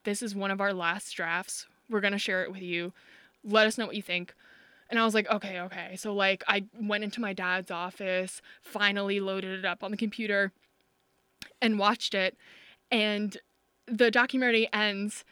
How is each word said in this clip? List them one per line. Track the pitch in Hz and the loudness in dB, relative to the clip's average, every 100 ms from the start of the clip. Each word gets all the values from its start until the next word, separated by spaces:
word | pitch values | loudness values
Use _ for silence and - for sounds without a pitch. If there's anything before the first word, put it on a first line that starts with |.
this | - 202 | -4 -4
is | 233 | -4
one | 202 196 | -4 -2
of | 196 | 0
our | 202 | 0
last | 190 170 185 - | 0 -2 -2 -6
drafts. | - 170 170 190 - - _ _ | -8 -4 -4 -4 -10 -12 _ _
We're | 220 | 0
gonna | 202 202 | 0 0
share | - 185 | -2 -2
it | 185 | -2
with | 190 | -8
you. | 180 170 175 - - - - _ | -6 -4 -4 -10 -20 -20 -20 _
Let | 214 214 214 | 0 4 4
us | 220 | 2
know | 214 | -6
what | 208 | -6
you | |
think." | 190 180 180 - - - - _ _ | -4 -6 -6 -14 -20 -20 -20 _ _
And | 233 | 2
I | |
was | 226 | 4
like, | 214 196 | 2 2
"Okay, | 208 202 185 | 0 0 -8
okay." | 180 180 175 185 | -8 -8 -12 -10
So, | 214 | -4
like, | 202 196 190 - | 2 2 2 2
I | 208 196 226 | 0 0 -6
went | 208 208 | -2 -2
into | 214 220 | -2 -4
my | 220 | -4
dad's | 190 180 185 185 | -2 -2 -2 -2
office, | 175 180 - 190 185 185 - - - | -6 -6 -6 -2 -2 -2 -8 -16 -20
finally | - 208 202 202 202 202 | -10 0 2 2 0 0
loaded | 190 190 190 190 | 0 -4 -4 -4
it | |
up | 190 175 | -2 -2
on | 190 | -4
the | 208 | -2
computer | 226 202 220 202 196 - _ _ _ _ _ _ _ _ - _ | -2 -2 0 2 2 -2 _ _ _ _ _ _ _ _ -20 _
and | 226 214 | 0 4
watched | 202 233 - | 2 2 0
it. | 202 190 - - - - - _ | 0 0 -2 -18 -20 -20 -20 _
And | 233 214 208 208 - - _ _ _ - | 2 2 0 -2 -6 -16 _ _ _ -8
the | 226 240 | 4 6
documentary | 226 247 262 254 226 226 | 6 4 2 4 4 4
ends | 214 208 196 208 - - | 2 0 0 -6 -8 -16